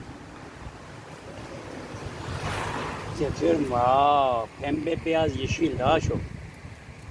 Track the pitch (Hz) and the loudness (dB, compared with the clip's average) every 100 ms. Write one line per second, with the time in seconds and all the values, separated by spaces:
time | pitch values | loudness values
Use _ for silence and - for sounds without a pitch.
0 | - - - - - - - - - - | -14 -14 -16 -16 -16 -14 -14 -14 -16 -16
1 | - - - - - - - - - - | -16 -16 -14 -12 -12 -12 -12 -12 -10 -10
2 | - - - - - - - - - - | -10 -8 -8 -6 -4 -4 -4 -4 -6 -6
3 | - - 139 - 160 165 135 120 123 135 | -6 -2 -2 2 4 4 4 4 6 8
4 | 143 143 135 120 110 - 143 151 156 160 | 8 8 6 4 0 -4 -2 0 0 0
5 | 165 160 160 131 131 - 160 123 131 156 | 2 4 4 2 0 2 2 2 4 4
6 | - - - - - - - - - - | 4 -2 -4 -10 -14 -14 -16 -16 -16 -16
7 | - | -16